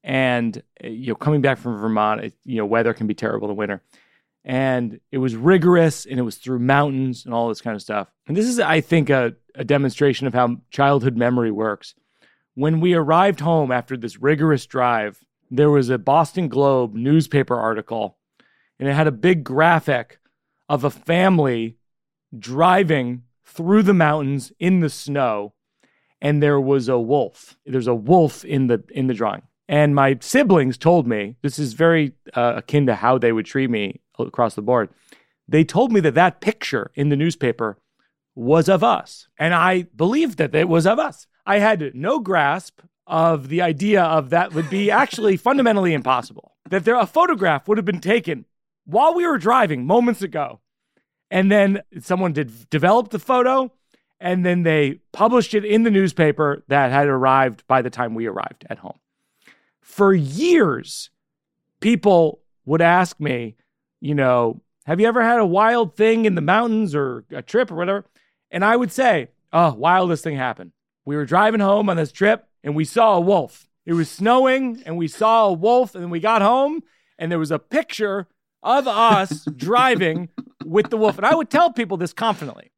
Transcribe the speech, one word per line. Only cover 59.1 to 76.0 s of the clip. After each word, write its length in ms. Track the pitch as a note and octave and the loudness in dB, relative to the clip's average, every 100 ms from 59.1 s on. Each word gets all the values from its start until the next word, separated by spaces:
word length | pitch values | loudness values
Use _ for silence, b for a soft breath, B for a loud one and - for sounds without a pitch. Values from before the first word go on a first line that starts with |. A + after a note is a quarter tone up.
| _ _ _ b b b b | _ _ _ b b b b
For 340 | _ - G3 | _ 2 4
years, 960 | F#3+ C3+ D#3 E4+ E4+ F#3+ B2 - - - _ _ _ _ _ _ _ | 4 0 -2 2 4 2 -2 -10 -16 -16 _ _ _ _ _ _ _
people 600 | G#3+ A3+ G3+ F3+ D#3+ - _ _ | 0 2 4 4 2 -2 _ _
would 160 | - D#3+ | -4 2
ask 380 | E3+ F3+ F3+ - | 4 4 0 -4
me, 380 | D3 B2 A2+ A#2 _ _ _ _ | -6 -6 -8 -14 _ _ _ _
you 140 | C#3+ | -4
know, 460 | D3 C3 B2 A#2 - _ _ - | 0 2 2 0 -4 _ _ -6
"Have 140 | E3+ | 0
you 80 | A3+ | 2
ever 120 | A#3+ | 2
had 200 | A3+ A#3+ | 2 2
a 60 | G3+ | 2
wild 500 | F#3 A3 A#3+ G3+ - | 2 2 2 -2 0
thing 300 | A3 A3+ A3 | 2 2 0
in 100 | E3+ | 0
the 40 | |
mountains 540 | D3+ G3 A#3+ A3 G3+ | 0 0 0 -2 -2
or 300 | D3 C3+ A#2+ _ | -2 -4 -8 _
a 100 | C#3 | -16
trip 300 | - - D#3 | -4 -2 -2
or 20 | |
whatever?" 300 | E3 F3 G3+ - _ _ _ _ | -4 -4 -4 -8 _ _ _ _
And 120 | F3 | -2
I 120 | G3+ A#3+ | 0 2
would 160 | A#3+ | 0
say, 380 | - B3+ F3 A#2 _ _ | 0 0 0 -4 _ _
"Oh, 220 | E3 E3+ | 2 2
wildest 480 | A2 D3+ F#3 F3+ D#3+ | 2 2 2 2 -2
thing 140 | E3 C#3 | -4 -6
happened. 340 | B2+ G#2+ F2+ _ _ _ | -6 -8 -16 _ _ _
We 120 | - D3 | -8 -6
were 100 | C#3 | 0
driving 340 | F3 G#3+ A3 | 2 2 2
home 300 | G3 G#3 G#3 | 2 2 0
on 60 | E3 | -2
this 160 | D#3 | -4
trip 340 | - - A3+ _ _ | 0 0 0 _ _
and 140 | C#3+ D3 | -6 -4
we 80 | |
saw 320 | D#3 A3+ A3+ F#3+ | -2 2 4 4
a 40 | |
wolf. 480 | F3 G3 B2 - _ _ | 2 2 0 -14 _ _
It 100 | - | -4
was 140 | E3+ D#3+ | -4 -4
snowing 720 | - G#3 B3+ C4 C4 C4 A3+ D#3+ | -2 2 4 4 0 -4 -8 -10
and 100 | E3 | -6
we 120 | E3 | -6
saw 400 | - A3 A3+ G#3 | -2 2 4 2
a 40 | |
wolf, 420 | E3+ G3+ B3 B3 | 2 2 2 0
and 100 | F#3 | -6